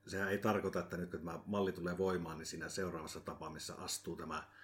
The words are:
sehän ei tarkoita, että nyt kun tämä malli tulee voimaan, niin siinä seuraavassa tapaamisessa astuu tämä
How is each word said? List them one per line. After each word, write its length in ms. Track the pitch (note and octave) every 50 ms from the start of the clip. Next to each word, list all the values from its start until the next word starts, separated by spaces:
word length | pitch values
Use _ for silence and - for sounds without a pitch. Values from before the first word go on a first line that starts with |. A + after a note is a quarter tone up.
| -
sehän 240 | F2 F#2 F#2+ G2 F#2+
ei 80 | G2+ G2+
tarkoita, 420 | G#2 G#2+ G#2 G2 F#2+ F#2+ F2+ F2+
että 160 | F2 - F2
nyt 140 | F2 F2 F2
kun 100 | - D2+
tämä 200 | D#2+ - E2+ D#2 -
malli 260 | - G2+ G2+ G2 F#2+
tulee 260 | F2 F2 E2+ F2+ F2 F2+
voimaan, 400 | F#2+ F#2+ F2+ F2+ E2+ D#2+ D#2+ D#2
niin 80 | D#2+
siinä 220 | - E2+ E2 D#2 D#2
seuraavassa 520 | - G2 F#2+ F2 E2+ D#2+ D#2 D#2+ - E2
tapaamisessa 540 | - E2+ D#2 - - D#2 D#2 D#2+ - - -
astuu 420 | - - D#3+ - - - F2 E2+
tämä 260 | E2 D#2+ D#2+ D#2 D#2 - - - -